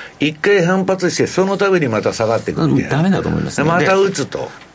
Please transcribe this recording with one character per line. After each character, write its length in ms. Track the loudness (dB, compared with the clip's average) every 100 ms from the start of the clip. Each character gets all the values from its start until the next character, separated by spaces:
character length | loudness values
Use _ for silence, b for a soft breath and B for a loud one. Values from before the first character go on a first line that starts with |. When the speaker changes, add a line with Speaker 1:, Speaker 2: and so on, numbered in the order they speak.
| B -4
Speaker 1:
一 140 | -4
回 300 | -2 2 2
反 200 | 2 2
発 260 | 0 0 -2
し 60 | 0
て、 100 | 0
そ 180 | 0
の 120 | 0 0
度 220 | 2 2
に 100 | 2
ま 120 | 0
た 120 | -2
下 140 | 0 0
が 100 | 0
っ 60 |
て 100 | -2
く 80 | -2
る 80 | 0
み 140 | 0
た 60 | 0
い 20 |
な。 60 | 0
Speaker 2:
う 20 |
ん、 20 |
ダ 60 | 2
メ 60 | 0
だ 60 |
と 60 | 0
思 120 | -2
い 20 |
ま 80 | -4
す 100 | -2
ね。 40 |
Speaker 1:
で、 60 | 0
ま 120 | 2
た 140 | 2 2
打 140 | 2
つ 160 | 0 -6
と。 240 | -6 -10 -12 -20